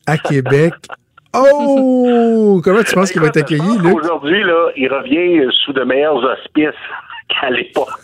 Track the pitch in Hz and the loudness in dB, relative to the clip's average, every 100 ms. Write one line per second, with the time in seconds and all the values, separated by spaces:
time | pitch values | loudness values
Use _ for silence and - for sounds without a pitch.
0 | - 151 156 143 127 143 165 - - - | -4 -2 0 -2 0 2 2 -2 -12 -20
1 | _ _ _ 240 269 285 285 269 262 254 | _ _ _ 2 4 4 2 2 2 2
2 | 247 240 233 226 208 190 190 202 214 180 | 2 2 2 2 4 2 2 0 0 0
3 | 190 175 156 156 147 151 175 226 170 202 | 0 0 0 0 0 -2 0 0 2 0
4 | 165 156 143 196 190 165 165 - 131 135 | 0 -4 -2 -2 0 0 0 -2 -4 -4
5 | 123 156 180 165 131 - - 135 123 131 | -2 -2 2 2 2 0 -2 -4 -2 0
6 | 151 139 123 107 - - 151 - - - | 0 0 -2 -4 -4 -2 -2 -4 -14 -16
7 | - - - - 135 123 123 - 131 - | -18 -18 -8 -6 -4 -4 -4 -6 -6 -8